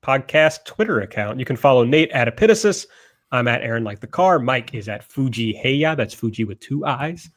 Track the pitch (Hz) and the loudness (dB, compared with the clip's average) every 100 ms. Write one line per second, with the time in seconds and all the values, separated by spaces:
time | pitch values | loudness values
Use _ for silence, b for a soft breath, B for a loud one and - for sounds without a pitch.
0 | - 135 131 156 156 - - - 220 135 | 0 -2 2 4 4 2 -16 -6 -2 -2
1 | 98 - 104 127 127 131 143 127 120 151 | -4 -6 -6 -6 -6 2 6 6 6 4
2 | 160 135 117 - 220 220 208 - - b | 2 0 -2 2 4 4 2 -2 -8 b
3 | b b b 127 120 117 117 117 110 101 | b b b -2 0 0 -2 -4 -6 -10
4 | - - 185 170 120 127 117 117 101 104 | -10 0 2 4 2 -2 -4 -12 -10 -12
5 | - - 135 117 113 104 - 139 156 156 | -10 -4 -4 -2 -4 -2 0 0 0 0
6 | 107 - 117 107 107 95 - 143 156 131 | -4 -4 -6 -4 -6 -6 -8 -6 -4 -4
7 | 151 170 - | -6 -10 -18